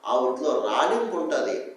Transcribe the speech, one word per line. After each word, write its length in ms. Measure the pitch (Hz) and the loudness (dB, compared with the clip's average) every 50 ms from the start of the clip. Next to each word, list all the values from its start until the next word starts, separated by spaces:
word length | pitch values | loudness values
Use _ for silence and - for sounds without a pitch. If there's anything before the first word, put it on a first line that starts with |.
| - | -2
ఆ 100 | 104 120 123 | 0 0 2
వృత్తిలో 320 | 127 127 127 127 147 151 123 - - - | 2 0 0 0 0 0 0 0 0 0
రాణింపు 480 | 110 123 147 - 226 233 - - 180 165 | 2 2 4 4 4 2 0 0 -2 -2
ఉంటుంది 360 | 156 - 147 135 - 135 127 123 - - - | -2 0 0 0 0 0 -2 -4 -6 -10 -14